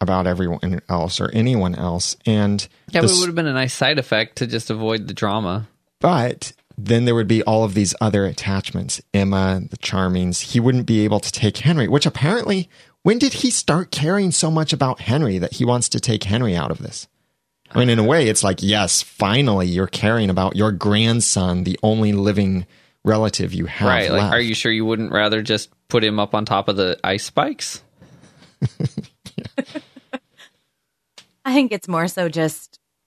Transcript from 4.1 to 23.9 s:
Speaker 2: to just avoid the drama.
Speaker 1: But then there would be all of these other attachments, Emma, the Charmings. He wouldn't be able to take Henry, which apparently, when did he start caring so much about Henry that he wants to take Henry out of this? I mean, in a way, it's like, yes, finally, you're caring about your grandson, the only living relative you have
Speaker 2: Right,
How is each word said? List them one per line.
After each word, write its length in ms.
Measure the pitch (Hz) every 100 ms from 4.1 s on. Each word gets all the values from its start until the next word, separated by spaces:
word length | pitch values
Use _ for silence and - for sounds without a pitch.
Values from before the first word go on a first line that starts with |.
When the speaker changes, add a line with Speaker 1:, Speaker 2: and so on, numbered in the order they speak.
| 110 110 -
Speaker 2:
to 100 | 117
just 220 | 117 -
avoid 380 | 110 110 113 -
the 60 |
drama. 540 | - 104 107 92 95 110 _ _ -
Speaker 1:
But 500 | - 160 123 - - - _ -
then 280 | 101 117 123
there 100 | 117
would 120 | 104
be 140 | 113
all 200 | - 110
of 100 | 110 98
these 200 | 95 -
other 240 | 110 101 95
attachments, 720 | - 101 98 - 90 131 - -
Emma, 480 | 101 98 95 95 92 -
the 80 | -
Charmings. 640 | - 95 92 92 90 87 -
He 80 | 120
wouldn't 260 | 120 123 107
be 140 | 110 107
able 140 | 104
to 100 | -
take 260 | - 107 -
Henry, 300 | 143 160 98
which 180 | 143 165
apparently, 600 | - 147 233 - 190 170 _ - _
when 140 | 185 240
did 140 | 277 -
he 160 | 247
start 400 | - - 160 -
caring 400 | 143 156 202 190
so 180 | - 160
much 220 | 160 156
about 280 | - 131 -
Henry 360 | - 139 131 92
that 160 | 85
he 120 | - 120
wants 220 | 123 117
to 100 | 117
take 240 | - 107 95
Henry 300 | 113 120 85
out 160 | 69
of 80 | -
this? 280 | - - - _ _ _ _ _ _
I 80 | 120
mean, 100 | 123
in 100 | 113
a 40 |
way, 240 | 107 165 113
it's 160 | 104
like, 180 | 98 90
yes, 400 | 98 104 101 -
finally, 640 | - - 101 120 135 98 92
you're 200 | 87 95
caring 420 | - 104 113 101
about 240 | 92 92 95
your 160 | 107
grandson, 920 | 92 101 104 113 117 - 98 90 90
the 160 | 90 -
only 300 | 107 110 107
living 540 | 101 101 101 95 92 92 _ _ _
relative 500 | 104 110 107 - 92
you 140 | 90 80
have 200 | -
Speaker 2:
Right, 220 | 101